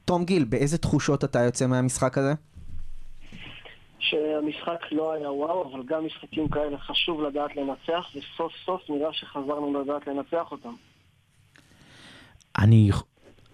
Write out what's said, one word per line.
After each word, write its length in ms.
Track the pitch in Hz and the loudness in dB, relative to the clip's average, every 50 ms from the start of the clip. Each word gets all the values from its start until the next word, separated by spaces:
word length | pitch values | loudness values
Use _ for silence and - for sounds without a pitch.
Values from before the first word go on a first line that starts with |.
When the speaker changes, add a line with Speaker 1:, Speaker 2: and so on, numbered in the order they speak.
| _ | _
Speaker 1:
תום 200 | - 180 175 175 | 0 2 2 2
גיל, 180 | 170 196 175 143 | 2 4 4 4
באיזה 340 | 110 117 120 135 143 160 165 | 2 2 2 2 2 2 0
תחושות 460 | - - - 147 - - 143 139 - | 2 2 2 2 4 2 2 2 2
אתה 160 | 131 - 123 | 2 2 4
יוצא 280 | 120 123 123 - 131 127 | 4 2 2 2 2 2
מהמשחק 500 | 127 127 127 127 123 - - 131 127 147 | 4 4 2 2 2 2 0 0 2 2
הזה? 160 | 139 139 151 151 - - - - - - - - - - - - - - - - - - - - - - - - - - - - - - - - | 2 2 0 -2 -4 -10 -20 -16 -12 -8 -6 -6 -6 -6 -6 -8 -8 -10 -12 -12 -14 -14 -14 -14 -14 -14 -16 -16 -18 -20 -20 -20 -20 -20 -10 -6
Speaker 2:
שהמשחק 800 | - - - 156 151 151 151 151 151 151 147 - - - 170 165 - - | -4 -2 0 0 0 0 0 -2 -2 -4 -4 -6 -6 -6 -6 -6 -6 -4
לא 220 | 156 151 156 160 156 | -2 -2 0 0 -2
היה 180 | 156 147 143 | -4 -4 -4
וואו, 400 | 139 139 147 156 170 185 175 139 | -4 -2 -2 -2 -2 -2 -4 -4
אבל 120 | 131 131 127 | -8 -10 -6
גם 200 | 123 160 160 160 | -4 -4 -4 -4
משחקים 440 | 156 - - - - - 156 156 147 | -4 -8 -10 -14 -8 -4 -4 -2 -2
כאלה 280 | 147 147 151 151 143 139 | 0 0 -2 -2 -4 -6
חשוב 440 | - - - - - - 170 151 | -8 -6 -4 -2 -2 -2 -2 -2
לדעת 340 | 156 147 139 147 147 147 - | -2 -2 -2 -2 -4 -4 -4
לנצח, 500 | 143 139 139 131 123 - - 165 175 175 - - | -4 -4 -4 -6 -6 -4 -4 -2 -2 -4 -6 -10
וסוף 360 | 143 135 - - - 165 160 - - - | -14 -14 -12 -8 -6 -6 -6 -6 -8 -6
סוף 160 | - 185 185 - - | -4 -4 -4 -4 -4
נראה 240 | 151 143 147 160 151 | -4 -2 -2 -2 -4
שחזרנו 680 | - - - - 147 139 135 147 147 147 143 143 143 139 | -6 -8 -8 -8 -6 -4 -4 -4 -2 -2 -2 -2 -2 -2
לדעת 240 | 135 147 147 143 147 | -2 -4 -4 -4 -4
לנצח 440 | 139 139 135 - - 165 165 - | -6 -6 -4 -4 -4 -4 -4 -4
אותם. 220 | 147 135 - 120 240 - - _ _ _ _ _ _ _ _ _ _ _ _ _ _ - _ _ - - - - - - - - - - - - - - _ _ - - | -8 -12 -12 -14 -16 -16 -18 _ _ _ _ _ _ _ _ _ _ _ _ _ _ -20 _ _ -20 -20 -20 -20 -20 -20 -20 -20 -20 -20 -20 -20 -20 -20 _ _ 0 4
Speaker 3:
אני, 320 | 101 107 113 110 107 101 95 - - - _ _ _ - - - - - | 8 10 10 10 10 8 6 2 -2 -6 _ _ _ -20 -20 -20 -20 -20